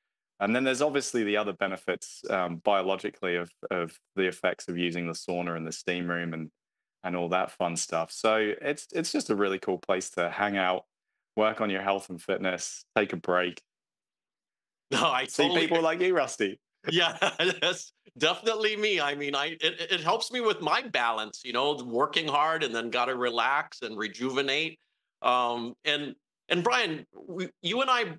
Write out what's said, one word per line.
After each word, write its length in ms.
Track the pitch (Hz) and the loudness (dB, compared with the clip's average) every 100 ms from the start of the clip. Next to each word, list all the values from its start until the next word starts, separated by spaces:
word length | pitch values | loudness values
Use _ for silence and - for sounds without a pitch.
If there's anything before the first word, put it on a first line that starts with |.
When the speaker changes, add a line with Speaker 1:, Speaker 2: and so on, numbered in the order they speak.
| _ _ _ - | _ _ _ -2
Speaker 1:
And 160 | 101 120 | 0 2
then 80 | |
there's 180 | 131 127 | 2 2
obviously 420 | 151 139 - 120 | 2 2 0 0
the 140 | 104 104 | 2 2
other 160 | 104 | 0
benefits, 680 | 87 98 95 - 87 - - - | -2 -2 -4 -4 -4 -6 -12 -2
um, 280 | 95 87 85 | 0 0 0
biologically 800 | 107 98 92 95 - - 92 87 | 2 4 2 0 -2 -4 -2 -2
of, 160 | 85 - - | -4 -10 -4
of 260 | 90 85 - _ 95 | -2 -4 -8 _ 0
the 120 | 92 | 0
effects 400 | 87 92 - - | 2 -2 -2 -4
of 100 | 87 | -2
using 300 | 87 85 85 | -2 -2 -4
the 60 | |
sauna 440 | 80 - 87 87 82 | -6 -4 -4 -4 -4
and 80 | 80 | -6
the 60 | |
steam 360 | - - 90 87 | -8 -4 -4 -2
room 260 | 87 85 | -2 -4
and, 180 | 80 78 _ _ _ _ _ | -6 -10 _ _ _ _ _
and 120 | 90 87 | -6 -2
all 140 | 85 | 0
that 220 | 90 - | 0 0
fun 240 | - 87 85 | -2 -2 -2
stuff. 360 | - 82 80 | -2 -2 -4
So 420 | - 110 110 107 - | -2 2 2 2 -2
it's, 260 | 139 147 - | -4 -6 -4
it's 180 | 165 170 | -4 0
just 180 | 294 - | 0 0
a 60 | - | 2
really 220 | 101 95 | 2 0
cool 220 | - 90 | -2 -2
place 320 | - 95 - | 0 -2 -2
to 180 | - 85 | -2 -2
hang 280 | - 104 98 | 0 0 2
out, 260 | 92 92 - _ _ _ _ - | 2 0 -2 _ _ _ _ 0
work 240 | 107 110 | 2 2
on 100 | 107 | -2
your 120 | 95 | 0
health 280 | 98 98 - | 0 0 -2
and 120 | 87 | -8
fitness, 640 | - 95 95 90 - - - 110 | -2 0 0 -2 -6 -10 -2 0
take 180 | 101 | 2
a 40 | 87 | 0
break. 440 | - 90 90 85 _ | 0 2 2 -4 _
Speaker 2:
<laughs> 40 | _ _ _ _ _ _ _ _ _ _ _ - | _ _ _ _ _ _ _ _ _ _ _ -4
No, 160 | 123 165 | 2 2
I 200 | 131 139 | 2 0
Speaker 1:
See 180 | - | 2
Speaker 2:
totally 240 | 151 175 160 | 4 4 4
Speaker 1:
people 140 | 165 | 4
like 180 | 160 170 | 2 2
you, 160 | 185 175 | 2 2
Rusty. 420 | 123 - 101 110 _ _ - | 2 0 -2 -2 _ _ -2
Speaker 2:
Yeah, 280 | 165 165 - | 2 2 2
<laughs> 420 | 185 - 180 170 | 0 2 0 2
that's 300 | 165 175 - _ - - | 0 -2 -8 _ -16 0
definitely 600 | 156 175 220 220 214 208 | 0 2 0 2 0 2
me. 240 | 214 175 | 2 2
I 140 | 143 143 | 0 -2
mean, 200 | 143 139 | -2 -2
I, 220 | 151 160 | -2 0
it, 320 | 160 - 165 | -2 -2 -4
it 80 | 175 | -2
helps 320 | 160 220 - | 2 2 0
me 80 | 247 | 0
with 220 | 220 196 | 0 0
my 200 | 151 214 | 2 0
balance, 600 | 247 131 117 110 107 - | 0 0 0 0 -4 -10
you 80 | 127 | -4
know, 220 | 120 143 143 | 0 2 0
working 420 | 123 117 147 165 156 | -2 0 2 0 0
hard 380 | 143 156 160 | 2 2 0
and 100 | 135 | -2
then 160 | 113 117 | -2 -2
gotta 240 | 123 123 | 0 0
relax 680 | 123 123 117 120 143 - - | 0 0 2 2 0 -2 -8
and 160 | 113 107 | -10 -6
rejuvenate. 840 | 107 98 131 127 139 143 160 165 _ _ _ - | -6 -4 -2 0 0 0 -2 -8 _ _ _ -2
Um, 520 | 120 123 120 120 117 - | 2 2 2 0 -4 -4
and, 320 | 151 147 143 - _ _ - | -2 -2 -2 -12 _ _ -2
and 140 | 175 | 2
Brian, 420 | 208 254 196 151 - - - | 2 2 0 -4 -10 -20 -12
we, 220 | 175 180 _ | -8 -8 _
you 200 | 180 233 | -4 0
and 80 | 262 | 2
I 280 | 247 196 | 2 0